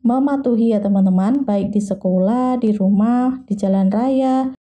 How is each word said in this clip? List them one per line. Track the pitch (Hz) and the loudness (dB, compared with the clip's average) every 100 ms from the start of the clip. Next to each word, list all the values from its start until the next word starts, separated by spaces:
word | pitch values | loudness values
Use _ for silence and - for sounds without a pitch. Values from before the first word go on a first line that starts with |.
mematuhi | 233 254 277 277 262 233 226 | 0 0 0 -2 -2 0 0
ya, | 208 | 0
teman-teman, | 202 196 190 185 190 277 269 | 0 2 2 2 0 0 0
baik | 202 196 | -2 -2
di | 208 | -2
sekolah, | 202 196 185 185 185 247 254 254 | -2 -4 -2 0 0 0 0 0
di | 226 | -2
rumah, | 214 190 202 220 240 254 262 - | 0 2 2 2 2 0 -4 -6
di | |
jalan | 202 196 190 190 | -4 0 2 2
raya | 202 254 262 262 262 262 262 | 0 0 0 0 0 -2 -8